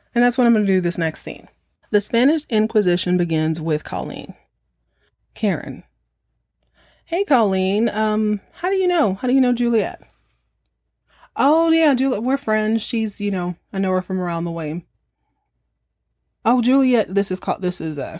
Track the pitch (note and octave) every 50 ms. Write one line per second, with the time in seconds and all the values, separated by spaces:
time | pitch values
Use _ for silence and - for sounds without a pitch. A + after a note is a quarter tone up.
0 | _ _ - A#3+ B3 B3 A#3+ - B3 A#3 A#3 G#3+ G#3 G3 F#3+ F#3 F3 F3 F3 -
1 | E3 D#3+ D#3+ - - - - - - - _ _ _ _ _ _ _ _ A3 G3+
2 | G3+ - - A#3 B3 C#4 E4 D#4 - - A#3 G#3+ A3 A3 - G#3+ G3+ F3+ F3 F3
3 | - F3+ F3+ F3+ F3 D#3+ E3 D#3 D#3 D#3+ D#3+ E3+ D#3 E3 D3+ D3+ - - - -
4 | C2+ - - - - - - _ _ _ _ _ _ _ _ _ _ _ _ _
5 | _ _ _ _ _ _ - - - G3+ E3+ - - - - E3+ - _ _ _
6 | _ _ _ _ _ _ _ _ _ _ _ _ _ _ _ _ _ _ _ _
7 | _ - E4 F#4 G4+ - D4 A#3+ A3 G3+ F#3+ F#3+ F#3 F#3+ G3 G#3 A#3 A3+ - G#3+
8 | G#3+ G#3+ G#3+ A3 G#3+ G#3 G#3+ G3 - _ _ - - F#4+ G4 F#4+ F#4+ F4+ F4 E4+
9 | C4 G3 F#3+ - - B3+ C4 C4+ C4 B3 B3 A#3 A#3+ A#3+ A#3+ A3 F#3 - - -
10 | - - _ _ _ _ _ _ _ _ _ _ _ _ _ _ _ _ _ _
11 | _ _ _ _ - - - - A#3+ C#4+ D#4 E4 E4 E4 D#4+ E4 D#4+ D4+ C4+ A#3
12 | C4+ C4+ B3 G3+ A#3 B3+ C4+ C#4 - A3 G#3+ G#3+ G#3+ G#3+ A3 A3 - - - A3+
13 | A3 G#3 - - G3+ G3+ G3 F#3 F3+ F3 E3+ - _ _ - G3 G3 F#3+ F#3 F#3
14 | F3+ - F#3 F#3 F3+ F3 E3+ E3 E3+ E3+ E3+ E3 D#3+ D3+ D#3 F3 - _ _ _
15 | _ _ _ _ _ _ _ _ _ _ _ _ _ _ _ _ _ _ _ _
16 | _ _ _ _ _ _ _ _ - A3 B3 B3 A3+ B3 C4 C#4 C4 B3+ B3 A#3
17 | - - G3 G3 G3 - F#3 F#3 - G3+ D#3+ - F#3 F3+ F3+ - D#3+ D#3+ D3+ C#3+
18 | B2+ F#2 E2